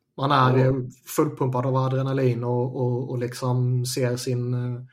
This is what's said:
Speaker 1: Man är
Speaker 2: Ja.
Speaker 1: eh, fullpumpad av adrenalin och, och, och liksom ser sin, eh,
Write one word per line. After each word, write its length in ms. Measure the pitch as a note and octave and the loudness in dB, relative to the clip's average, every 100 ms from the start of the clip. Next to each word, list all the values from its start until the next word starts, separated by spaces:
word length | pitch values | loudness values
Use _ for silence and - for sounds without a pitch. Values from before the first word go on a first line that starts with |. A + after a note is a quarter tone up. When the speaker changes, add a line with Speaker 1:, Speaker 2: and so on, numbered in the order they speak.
| _ - | _ -4
Speaker 1:
Man 140 | C#3 | 2
är 260 | C#3 B2+ B2+ | 4 6 6
Speaker 2:
Ja. 80 | C3 | 4
Speaker 1:
eh, 80 | C3+ B2+ - - | 2 -4 -12 -6
fullpumpad 600 | - D3+ - C3 B2+ C3 | 0 0 0 -2 0 0
av 100 | C3 | 0
adrenalin 680 | C3 C3 C3+ C#3 B2+ A#2 | 0 0 0 2 2 0
och, 320 | A#2+ B2 B2+ C3+ | -2 -2 -2 -2
och, 340 | B2 A#2+ C3+ | -2 -2 -4
och 80 | B2+ | -4
liksom 680 | B2 - B2+ B2+ B2 B2 B2 | -6 -4 -2 0 2 0 -2
ser 300 | C#3+ B2 B2 | -2 -2 -2
sin, 360 | B2+ B2 B2 | -2 -4 -2
eh, 280 | B2 B2 B2 B2+ | -4 -4 -8 -12